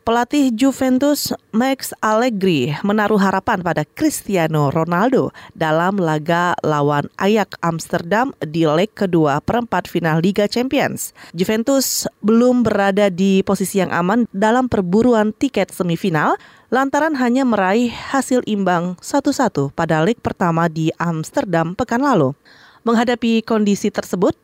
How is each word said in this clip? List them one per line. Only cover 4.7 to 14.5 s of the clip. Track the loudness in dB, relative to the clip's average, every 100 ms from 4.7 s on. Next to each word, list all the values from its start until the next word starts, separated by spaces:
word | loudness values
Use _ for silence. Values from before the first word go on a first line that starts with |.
Ronaldo | 0 0 0 2 2 0 -6 -20
dalam | -6 0 0 0 0
laga | 0 -2 0 0 0 -2 -2
lawan | 0 2 0 -4 -4
Ajax | 0 0 -2 -4
Amsterdam | -4 -4 -6 -6 -2 -2 -2 -6
di | -6 -2 0
leg | 0 -2 -2
kedua | 0 2 2 0 -2
perempat | -4 -2 -4 -4
final | -4 0 0
Liga | 0 0 -2
Champions. | -2 -2 0 -2 -4 -12 -16 -16 -4
Juventus | -2 0 2 0 0 -4 -8 _ 2
belum | 4 4 4 2
berada | 2 0 2 0
di | 2 2 2 2
posisi | -2 0 -2
yang | -2
aman | 0 0 0 -2
dalam | 0 2